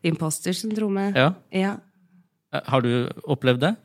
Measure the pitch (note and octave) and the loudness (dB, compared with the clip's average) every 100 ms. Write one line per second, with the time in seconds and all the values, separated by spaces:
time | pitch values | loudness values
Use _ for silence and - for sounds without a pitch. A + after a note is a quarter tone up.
0 | E3+ D#3+ D#3 - F3 F#3 A3 G#3+ G#3+ G3 | -2 -2 -2 -4 -4 -4 -4 -2 -2 -2
1 | G3 G3 C#3 F#3 _ F#3+ G3 G3+ - _ | 0 2 2 0 _ -2 -2 -4 -12 _
2 | _ _ _ _ _ C#3+ - C3 A#2+ B2 | _ _ _ _ _ -8 0 2 2 0
3 | A#2+ - - C#3 B2+ B2 D3+ A3 | -2 -6 -4 0 2 4 2 0